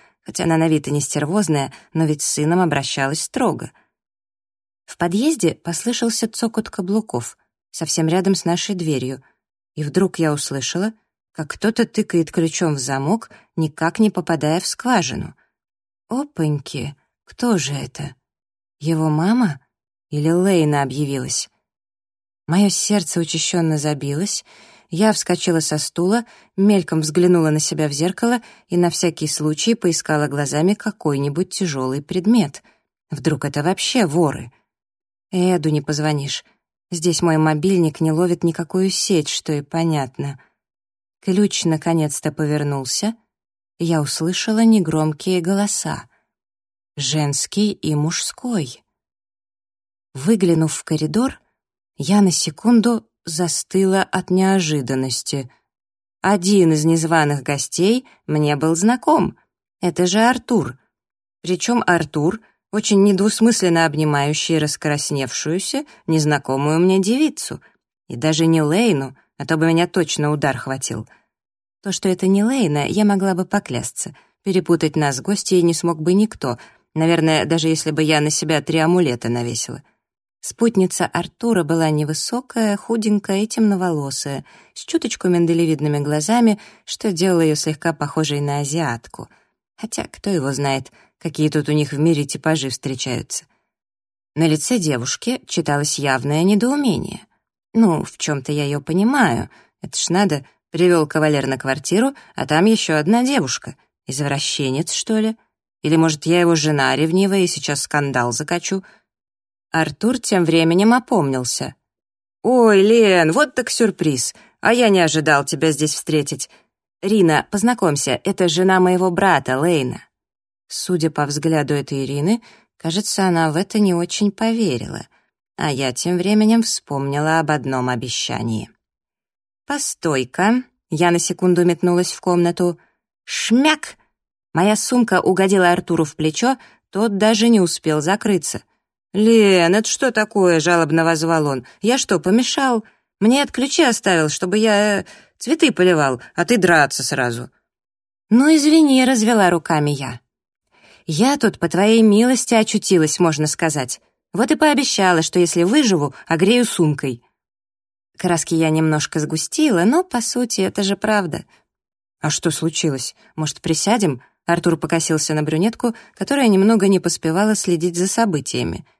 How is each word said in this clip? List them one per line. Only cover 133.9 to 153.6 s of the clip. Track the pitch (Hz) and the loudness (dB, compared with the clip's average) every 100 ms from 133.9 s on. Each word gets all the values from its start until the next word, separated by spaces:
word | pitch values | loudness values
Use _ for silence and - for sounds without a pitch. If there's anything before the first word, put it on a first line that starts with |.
| - _ _ _ _ _ | -18 _ _ _ _ _
моя | 160 202 214 | 0 2 2
сумка | - 247 226 180 | 0 0 2 2
угодила | - 190 190 196 180 | 2 2 4 4 4
Артуру | 175 - 165 151 | 2 0 -2 -2
в | - | -2
плечо, | 156 - 240 269 - _ _ | -4 0 -2 -2 -8 _ _
тот | 196 226 196 | -2 -2 2
даже | 214 220 233 | 2 4 4
не | 220 | 4
успел | 170 - 160 151 | 4 0 -2 0
закрыться. | 151 202 180 175 - - - _ _ _ _ 196 | 0 -2 0 -2 -2 -10 -14 _ _ _ _ 2
"Лен, | 220 226 202 185 170 | 6 6 6 6 4
это | 202 220 | 2 0
что | - 262 | -2 0
такое?" — | 220 214 208 180 165 | 0 -2 2 4 4
жалобно | 160 170 156 160 165 | 2 2 2 2 2
возвал | 160 165 165 147 | 0 0 0 0
он. | 131 - _ | -4 -8 _
"Я | 208 262 | -2 0
что, | - 175 | 0 -2
помешал? | - 226 247 - 262 233 - _ _ _ | 2 2 2 0 0 0 -4 _ _ _
Мне | 214 269 | 2 2
от | 285 | 0
ключи | - 277 - | -2 -2 2
оставил, | 277 220 202 170 151 | 2 2 0 2 0
чтобы | - 180 214 | -2 -2 2
я, | 220 202 208 202 | 2 2 2 -2
э, | - - _ _ | -6 -18 _ _
цветы | 233 320 294 | -4 0 2
поливал, | 170 180 160 139 127 - - | 4 4 4 2 -2 -6 -6
а | |
ты | 170 233 | 0 2
драться | 175 160 165 - | 4 4 4 0
сразу". | 123 131 123 117 131 _ _ _ _ _ _ _ _ | -4 -2 -2 -4 -12 _ _ _ _ _ _ _ _
"Ну, | 233 294 | 4 6
извини", — | 311 302 320 302 262 254 | 6 6 6 6 4 4
развела | 254 220 226 180 | 2 2 4 4
руками | 170 - 156 147 | 2 0 0 0
я. | 135 131 123 _ _ _ _ _ _ _ _ - | -2 -6 -10 _ _ _ _ _ _ _ _ -6
"Я | 156 254 285 | 0 2 2
тут | 151 - | 0 0
по | 165 | -2
твоей | 170 208 226 | 2 4 6
милости | 220 202 247 247 - 226 | 6 6 4 2 2 2
очутилась, | 214 214 - 180 156 - | 2 -2 2 2 2 2
можно | 170 147 151 | 0 2 -2
сказать. | - | -2